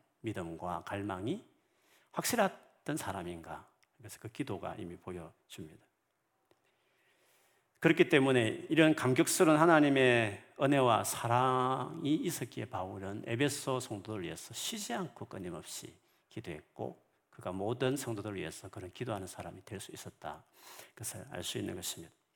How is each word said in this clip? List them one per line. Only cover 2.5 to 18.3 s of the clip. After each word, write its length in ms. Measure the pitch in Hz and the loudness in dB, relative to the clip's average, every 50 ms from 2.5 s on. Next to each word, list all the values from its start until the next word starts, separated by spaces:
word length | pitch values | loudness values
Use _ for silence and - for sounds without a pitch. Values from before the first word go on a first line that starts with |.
| - - - _ _ _ _ - - | 0 -4 -16 _ _ _ _ -6 -6
사람인가, 720 | - - - 95 95 85 87 87 85 80 82 80 76 - _ _ _ _ _ _ _ | -4 -4 -6 -6 -6 -8 -8 -8 -10 -12 -12 -14 -14 -16 _ _ _ _ _ _ _
그래서 200 | 104 101 - - | -20 -18 -16 -16
그 80 | - 110 | -16 -12
기도가 480 | - - 98 - 104 90 98 90 87 | -10 -8 -6 -6 -6 -6 -8 -8 -8
이미 200 | - 98 85 87 | -10 -10 -12 -12
보여줍니다. 880 | 85 - 95 90 87 82 82 - _ _ _ - - 85 78 80 80 _ _ _ _ _ _ _ _ _ _ _ _ _ _ _ _ _ _ _ _ _ _ _ _ _ _ _ _ _ _ _ _ _ _ _ _ _ _ _ _ | -12 -12 -12 -10 -10 -12 -14 -18 _ _ _ -16 -16 -16 -16 -18 -20 _ _ _ _ _ _ _ _ _ _ _ _ _ _ _ _ _ _ _ _ _ _ _ _ _ _ _ _ _ _ _ _ _ _ _ _ _ _ _ _
그렇기 280 | - 165 156 185 175 175 | 4 6 6 6 6 6
때문에 580 | 165 143 135 135 131 123 113 110 - - - - | 6 6 6 6 6 4 4 2 0 -4 -4 0
이런 260 | 160 151 160 156 147 | 4 6 6 6 6
감격스러운 640 | - - 131 127 143 160 - - - 185 160 156 151 | 4 2 2 4 4 2 2 4 4 6 6 8 8
하나님의 840 | 160 170 165 156 147 143 139 135 131 127 120 117 113 104 98 - - - _ - | 8 8 8 8 8 8 6 8 8 8 6 6 4 2 -2 -6 -12 -18 _ 0
은혜와 420 | 147 139 143 139 131 120 113 104 101 | 2 4 6 6 6 6 6 6 4
사랑이 1120 | - - - - 117 117 123 131 131 131 131 127 127 131 135 127 147 156 165 160 139 156 | 0 -4 -4 0 2 2 4 4 4 4 2 2 2 0 -2 -4 -6 -6 -4 -2 0 0
있었기에 520 | - 262 180 143 - 131 117 - 127 113 | 0 0 -2 -4 -4 -8 -10 -8 -10 -8
바울은 580 | - - 92 92 95 104 98 95 95 101 110 - | -8 -6 -6 -6 -6 -8 -8 -8 -8 -8 -8 -6
에베소 540 | - 117 117 143 143 143 - - 143 131 127 | -4 -2 0 0 0 0 -2 -4 -4 -4 -4
성도들 420 | 123 - 110 101 95 120 110 104 87 | -4 -6 -8 -8 -8 -8 -8 -6 -6
위해서 320 | 80 80 - - - - | -8 -8 -10 -12 -12 -10
쉬지 400 | - - - 233 214 202 - 240 | -8 -8 -6 -6 -6 -6 -6 -6
않고 320 | 220 185 - - - 196 | -6 -6 -6 -10 -12 -14
끊임없이 680 | - - 95 - 175 165 156 - - - - - - - _ _ _ _ _ _ _ | -12 -10 -10 -10 -8 -10 -10 -12 -12 -12 -14 -14 -16 -18 _ _ _ _ _ _ _
기도했고 760 | - - - 92 78 76 - _ _ - - 64 - - _ _ _ _ _ _ | -16 -14 -12 -12 -12 -12 -14 _ _ -10 -10 -10 -10 -12 _ _ _ _ _ _
그가 200 | _ - - 92 | _ -12 -10 -8
모든 460 | 90 95 98 107 123 127 135 131 135 | -6 -4 -4 -4 -2 -2 -2 -2 -2
성도들 400 | 143 135 120 113 104 92 110 | -2 -4 -6 -8 -6 -8 -8